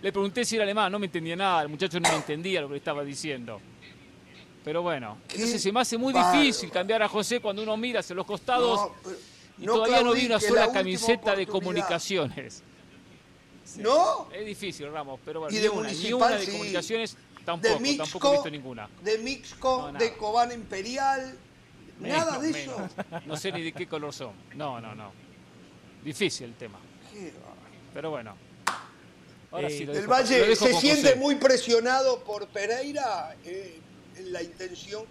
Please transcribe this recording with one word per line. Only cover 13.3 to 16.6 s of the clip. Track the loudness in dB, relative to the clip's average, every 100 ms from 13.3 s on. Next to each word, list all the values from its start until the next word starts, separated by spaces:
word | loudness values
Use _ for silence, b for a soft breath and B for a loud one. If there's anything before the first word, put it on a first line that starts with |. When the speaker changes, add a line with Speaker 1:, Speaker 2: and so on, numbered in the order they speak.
| -20 -20 -20
Speaker 1:
Sí, | -20 -4
Speaker 2:
¿No? | 2 4 4 2 -6
Speaker 1:
es | -10 -10
difícil, | -8 -8 -8 -10
Ramos, | -10 -10 -12
pero | -10 -8
bueno, | -4
Speaker 2:
Y | 0
Speaker 1:
ni |
Speaker 2:
de | 2
Speaker 1:
una, | 0 -4
ni |
Speaker 2:
Municipal, | -4 -2 2 4
Speaker 1:
una | 2
de | -2
Speaker 2:
sí. |
Speaker 1:
Comunicaciones | -6